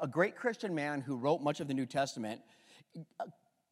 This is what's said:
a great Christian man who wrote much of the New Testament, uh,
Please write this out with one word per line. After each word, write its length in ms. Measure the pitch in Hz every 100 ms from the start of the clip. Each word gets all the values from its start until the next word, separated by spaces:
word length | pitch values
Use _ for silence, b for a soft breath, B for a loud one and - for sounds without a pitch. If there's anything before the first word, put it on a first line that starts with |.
a 40 | 151
great 300 | 135 202 -
Christian 400 | 240 220 214 160
man 240 | 147 143
who 160 | 131 127
wrote 260 | 131 160
much 200 | 143 151
of 80 | 147
the 40 |
New 120 | 135 127
Testament, 560 | 139 139 - 110 113 - b b b - 170 156 -
uh, 60 | 233 - _ _ _